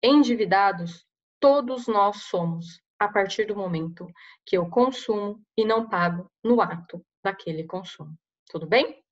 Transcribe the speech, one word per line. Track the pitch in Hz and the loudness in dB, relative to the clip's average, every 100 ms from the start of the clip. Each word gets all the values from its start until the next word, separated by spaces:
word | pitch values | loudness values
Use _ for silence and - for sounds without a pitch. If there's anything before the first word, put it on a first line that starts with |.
Endividados, | 233 294 247 233 202 190 196 180 170 - _ _ _ _ | 6 6 6 2 2 4 4 0 -10 -12 _ _ _ _
todos | 285 285 247 254 240 | 4 4 0 -6 -2
nós | 208 202 208 | 2 2 0
somos, | - 185 170 165 170 - _ _ | -6 -4 -2 -6 -10 -18 _ _
a | 208 | -2
partir | 208 196 - 214 | 0 -2 -2 -4
do | |
momento | 202 190 165 165 170 175 - - _ - | -4 -4 -6 -6 -10 -18 -18 -20 _ -2
que | 185 | -2
eu | 170 | 0
consumo | 202 254 262 - 208 208 208 _ - | 2 0 0 -6 -4 -4 -10 _ -2
e | |
não | 220 220 226 | 0 0 0
pago | 190 175 175 185 _ | 0 0 -2 -10 _
no | 226 233 | 2 2
ato | 170 170 170 180 _ _ | 2 -4 -12 -18 _ _
daquele | 196 196 - 160 | -8 -8 -10 -10
consumo. | 165 185 180 - 151 160 _ _ _ | -8 -10 -12 -18 -20 -20 _ _ _
Tudo | 160 160 | -12 0
bem? | 226 311 - _ | 2 2 -6 _